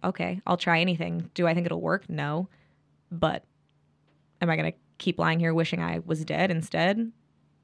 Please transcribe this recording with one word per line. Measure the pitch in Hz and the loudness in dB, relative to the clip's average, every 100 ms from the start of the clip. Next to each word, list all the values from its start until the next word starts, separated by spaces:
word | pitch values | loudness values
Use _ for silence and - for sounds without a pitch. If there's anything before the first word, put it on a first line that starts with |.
Okay, | 185 185 175 185 - | -4 -2 -4 -2 0
I'll | 180 | 0
try | - 165 | 2 2
anything. | 180 165 165 170 170 | 2 0 -2 -4 -6
Do | - 170 | 0 2
I | |
think | 165 170 | 2 0
it'll | 170 | -2
work? | 170 190 - | -2 -2 -2
No. | 151 147 151 185 _ _ _ _ _ - | -6 -2 -2 -4 _ _ _ _ _ -12
But | 170 160 - - _ _ _ _ _ _ _ _ - | -2 0 0 -8 _ _ _ _ _ _ _ _ -2
am | 170 | 0
I | 160 | 2
gonna | 160 - _ - | 0 -4 _ -6
keep | 185 170 | -2 0
lying | 165 165 | 2 2
here | 165 | 2
wishing | 165 160 170 | 2 2 -2
I | 165 165 | -2 -4
was | 165 160 160 | -2 -4 -2
dead | 151 190 | 0 2
instead? | 165 - 165 175 208 226 - _ _ _ _ | 0 -2 2 2 2 -2 -8 _ _ _ _